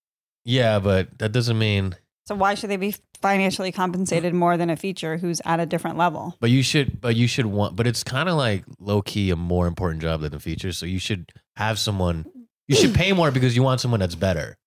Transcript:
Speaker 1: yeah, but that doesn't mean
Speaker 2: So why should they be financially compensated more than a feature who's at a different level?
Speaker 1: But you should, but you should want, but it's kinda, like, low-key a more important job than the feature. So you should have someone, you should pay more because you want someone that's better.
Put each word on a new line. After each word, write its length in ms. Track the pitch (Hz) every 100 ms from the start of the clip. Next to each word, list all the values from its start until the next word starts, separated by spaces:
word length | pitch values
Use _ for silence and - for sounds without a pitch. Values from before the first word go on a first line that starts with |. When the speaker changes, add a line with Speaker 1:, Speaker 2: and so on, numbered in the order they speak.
| _ _ _ _
Speaker 1:
yeah, 340 | 117 127 117 107
but 400 | 98 95 90 -
that 140 | 110
doesn't 260 | 120 120 110
mean 380 | 110 101 95 90 _ _ -
Speaker 2:
So 80 | 208
why 180 | 196
should 160 | 202 208
they 60 | 196
be 180 | 196 202 _ -
financially 520 | 196 196 190 190 185
compensated 600 | 175 185 180 185 170 175
more 240 | 175 175 175
than 140 | 170
a 60 | 160
feature 400 | 196 180 160 165
who's 240 | 175 165
at 140 | - 165
a 80 | 165
different 320 | 170 170 160
level? 380 | 175 151 - -
Speaker 1:
But 120 | 117
you 120 | 131
should, 380 | 127 156 131 -
but 160 | 120 117
you 100 | 120
should 200 | - 110
want, 280 | 101 101
but 140 | 90 120
it's 160 | 113
kinda, 280 | - 131 170
like, 300 | 160 123 98 - -
low-key 520 | 101 104 - 107 95
a 60 | 82
more 300 | 87 90 87
important 340 | 82 90 80
job 200 | 80 80
than 100 | 76
the 80 | 73
feature. 320 | 85 80 95
So 140 | 85 85
you 140 | 92
should 320 | - 101 82 - _ -
have 200 | 107 107
someone, 480 | - 101 90 82 80 - - _ -
you 80 | 139
should 180 | 269
pay 180 | 185 180
more 200 | 190 160
because 240 | 131 127 120
you 80 |
want 160 | 131 127
someone 180 | 123 117
that's 160 | 87
better. 420 | 82 95 82 57 -